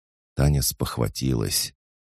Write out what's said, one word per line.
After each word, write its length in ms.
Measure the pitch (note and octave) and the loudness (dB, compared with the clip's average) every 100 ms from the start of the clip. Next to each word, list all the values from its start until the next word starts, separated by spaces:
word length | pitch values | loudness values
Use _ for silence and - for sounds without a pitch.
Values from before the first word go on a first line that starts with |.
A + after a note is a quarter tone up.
| _ _ _ - | _ _ _ 2
Таня 260 | C#2+ C#2+ | 4 4
спохватилась. 1120 | B1 - - - A1+ - C2 A#1+ G1+ - - - _ _ | 0 -2 -4 -2 -4 -2 -2 0 0 -2 -4 -10 _ _